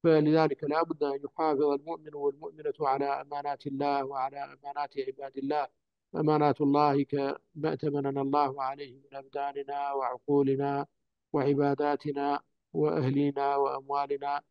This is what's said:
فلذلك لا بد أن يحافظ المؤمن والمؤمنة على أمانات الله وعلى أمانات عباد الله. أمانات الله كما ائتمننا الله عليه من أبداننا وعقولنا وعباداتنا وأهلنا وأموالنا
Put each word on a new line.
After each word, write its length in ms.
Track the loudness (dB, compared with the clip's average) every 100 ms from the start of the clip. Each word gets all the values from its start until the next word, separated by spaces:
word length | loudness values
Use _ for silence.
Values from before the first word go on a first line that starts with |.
فلذلك 600 | 6 6 6 6 4 0
لا 180 | -2 -2
بد 200 | -2 -2
أن 160 | -2 -2
يحافظ 380 | -6 -2 0 2
المؤمن 520 | 2 0 -4 -10 -10
والمؤمنة 580 | -4 -2 -2 -14 -8 -8 -4
على 240 | -2 0
أمانات 600 | -2 -4 -6 -8 -6 -8 -8
الله 380 | -2 0 0
وعلى 320 | -2 -4 -6 -6
أمانات 600 | -12 -12 -10 -6 -6 -6
عباد 400 | -8 -8 -12 -8
الله. 280 | -4 -2 -4 _ _ _ _ -2
أمانات 440 | 2 4 4 4
الله 420 | 2 4 4 4
كما 340 | 0 -2 -2 -6 _ -6 -4
ائتمننا 500 | -2 -2 -2 -2 -2
الله 400 | 2 2 2 -2
عليه 320 | -6 -6 -14
من 200 | -16 _ -16
أبداننا 760 | -10 -6 -6 -6 -6 -4 -2
وعقولنا 920 | -2 -2 -4 2 4 4 2 0 -2 -4 _ _ _ _
وعباداتنا 1080 | 0 2 2 2 2 0 0 -4 -4 -2 -4 _ _ _
وأهلنا 840 | 0 0 2 0 2 2 2 0 2
وأموالنا 840 | 0 -2 -4 -2 -2 -4 -4 -6 _